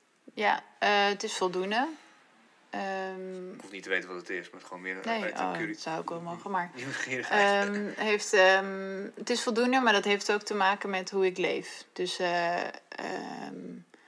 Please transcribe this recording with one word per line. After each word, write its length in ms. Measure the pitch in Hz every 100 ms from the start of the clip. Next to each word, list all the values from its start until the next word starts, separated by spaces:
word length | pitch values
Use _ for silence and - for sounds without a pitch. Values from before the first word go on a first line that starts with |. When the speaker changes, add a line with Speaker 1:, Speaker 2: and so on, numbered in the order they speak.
| _ _ -
Speaker 1:
Ja, 300 | - 208 - - -
eh, 260 | 202 202 202
het 160 | 202
is 100 | 214 -
voldoende. 500 | 185 185 190 220 311 302 - - _ _ _ _ -
Ehm, 840 | 202 196 190 190 185 185 185 185
Speaker 2:
Ik 80 | 202
hoef 100 | -
niet 120 | 95
te 60 | 92
weten 200 | 92 90
wat 80 | 87
het 120 | 90
is, 200 | 92 87
maar 100 | 92
het 80 | -
gewoon 160 | 90
meer 220 | 92 95 226
Speaker 1:
Nee, 180 | 226
Speaker 2:
uit 140 | - -
de 60 |
Speaker 1:
oh, 80 | 185
Speaker 2:
curie-, 200 | 180 160
Speaker 1:
dat 80 | 160
zou 160 | 160 160
ook 100 | 170
wel 120 | 170
mogen, 300 | 170 170 202
maar, 200 | 190 175
Speaker 2:
<laughs> 40 | 127
nieuwsgierigheid. 920 | 135 131 127 127 117 107 101 202 -
Speaker 1:
ehm, 180 | - 196 -
heeft, 380 | 214 208 -
ehm, 760 | 202 185 190 196 190 190 190 202 -
het 140 | 220
is 140 | 233
voldoende, 360 | 254 226 247 262
maar 140 | 240
dat 100 | 202
heeft 280 | 202 202 -
ook 100 | 208
te 120 | - 208
maken 340 | 190 202 202
met 200 | 190 185
hoe 160 | 196 185
ik 120 | 180
leef. 480 | 170 - - - -
Dus, 260 | - 180 -
eh, 440 | 180 175 170 175 - - -
ehm, 680 | - - - - - - - - 185 - -